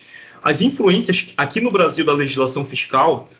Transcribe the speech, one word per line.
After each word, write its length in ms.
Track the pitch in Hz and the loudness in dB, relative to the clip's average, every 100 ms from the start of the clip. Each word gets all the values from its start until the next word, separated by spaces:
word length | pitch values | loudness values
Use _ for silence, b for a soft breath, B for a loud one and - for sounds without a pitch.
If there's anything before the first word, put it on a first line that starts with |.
| B B B B | B B B B
As 200 | 156 147 | -2 0
influências 640 | 247 - 202 190 214 175 - - | 0 2 2 2 0 -2 -4 -4
aqui 240 | 143 220 | -4 -2
no 80 | 240 | 0
Brasil 340 | 190 165 151 | 2 2 0
da 100 | 147 | 0
legislação 520 | 143 135 131 127 143 135 | 0 0 -2 -2 -2 -6
fiscal 640 | 123 - 135 156 127 - B | -6 -2 2 2 0 -4 B